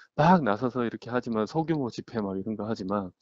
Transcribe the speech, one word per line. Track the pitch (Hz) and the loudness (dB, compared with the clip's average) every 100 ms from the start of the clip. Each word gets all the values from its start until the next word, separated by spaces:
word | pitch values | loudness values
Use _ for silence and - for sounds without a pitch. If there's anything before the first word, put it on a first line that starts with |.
| - | -8
막 | - 160 185 | 2 6 6
나서서 | 113 107 127 123 117 | 4 0 0 0 -2
이렇게 | 110 117 | -4 -4
하지만 | 123 120 110 104 | -4 0 0 0
소규모 | 160 160 156 123 | -2 0 -2 -2
집회 | - - 117 | -6 -8 -4
막 | 101 95 | -2 -4
이런 | 104 104 | -4 -4
거 | 104 | -4
하지만 | 113 95 101 92 - | -4 -2 -2 -4 -12